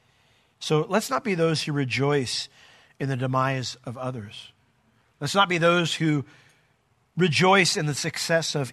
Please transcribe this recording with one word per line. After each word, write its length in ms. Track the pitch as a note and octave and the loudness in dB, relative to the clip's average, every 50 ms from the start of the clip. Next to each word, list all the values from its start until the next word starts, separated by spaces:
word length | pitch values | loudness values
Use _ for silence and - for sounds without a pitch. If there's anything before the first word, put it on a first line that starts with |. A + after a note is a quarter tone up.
| _ _ _ _ _ _ _ _ _ _ _ - | _ _ _ _ _ _ _ _ _ _ _ -10
So 280 | - - - - D#3 - | -4 0 0 0 0 2
let's 220 | F#3 G#3+ G#3+ - | 0 0 0 0
not 140 | C4 - - | -2 -2 -2
be 100 | A3 F#3+ | -2 0
those 300 | E3 E3 E3 D#3+ D3 - | 2 2 2 0 0 -2
who 80 | E3 D3 | -2 -2
rejoice 760 | C#3+ C3+ B2+ G#2+ A#2+ C3+ C#3+ D3 C#3+ B2+ A2 - - - - _ _ - - - - _ _ _ - | -2 -2 -2 -2 -2 0 0 0 0 0 -2 -6 -8 -8 -10 _ _ -20 -20 -20 -20 _ _ _ -8
in 120 | C#3+ C3+ | -6 -4
the 60 | C3+ | -4
demise 600 | A#2+ C3+ C3 C3 C3 C3 C3+ C3+ C3 B2 - - - - | -4 -2 -2 0 0 0 0 -2 -4 -6 -8 -10 -12 -14
of 140 | C3 A#2 C3 | -14 -12 -10
others. 520 | B2+ B2+ C3 A#2+ G2+ G#2+ - - - - _ _ _ _ _ _ _ _ _ _ _ _ _ - | -8 -8 -8 -10 -12 -14 -16 -18 -20 -20 _ _ _ _ _ _ _ _ _ _ _ _ _ -8
Let's 140 | C#3+ C#3 - | -6 -2 2
not 160 | G3+ G3 F3 | 2 2 4
be 80 | F3+ E3+ | 2 2
those 380 | E3 E3+ F3 F3 E3+ D3+ - | 4 4 4 4 2 0 -2
who 280 | - D#3+ D#3 D3+ C#3+ B2+ - - - _ _ _ _ _ _ _ _ _ _ _ _ _ _ - D#3+ | 0 0 2 2 0 -2 -6 -12 -20 _ _ _ _ _ _ _ _ _ _ _ _ _ _ -2 0
rejoice 580 | F3+ F3+ C3 - F3 F#3 G3 G3 F3+ - - | 0 2 2 4 4 6 6 6 6 4 2
in 80 | G3+ D#3 | -2 -2
the 100 | D3+ C#3 | -2 -2
success 600 | - - E3 - - - - E3 E3 D#3 - - | -4 -4 -6 -6 -6 -2 0 0 0 0 -2 -4
of 180 | D3+ C3+ B2 | -4 -4 -6